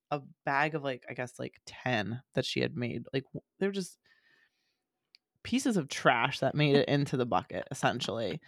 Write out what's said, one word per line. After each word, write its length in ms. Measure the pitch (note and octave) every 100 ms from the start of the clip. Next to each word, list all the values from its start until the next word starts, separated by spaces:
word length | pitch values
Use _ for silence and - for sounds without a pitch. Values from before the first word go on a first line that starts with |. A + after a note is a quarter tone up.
| -
a 120 | D3 C#3 - -
bag 280 | C#3 D#3
of, 100 | D3+
like, 200 | C#3 B2 -
I 60 |
guess, 240 | B2 B2+ -
like, 220 | B2+ - -
ten 560 | - - A#2+ F#2+ A#2+ -
that 120 | - -
she 160 | -
had 140 | B2 C3
made. 280 | A#2+ - B2
Like, 120 | C3+ C3+
w-, 160 | - - -
they 80 | G3
were 40 |
just 260 | G3 F3+ - _ _ _ _ _ _ _ _ _ _ _ - _ _
pieces 340 | - B3 C4+ G3+
of 100 | C#3
trash 520 | - D#3 B2 B2 -
that 160 | - -
made 200 | D3+ C#3
it 140 | -
into 260 | C#3+ C#3 C3+
the 80 | B2
bucket, 400 | F#2 - F2+ -
essentially. 720 | - C3 A#2 - A2 G#2+ A2+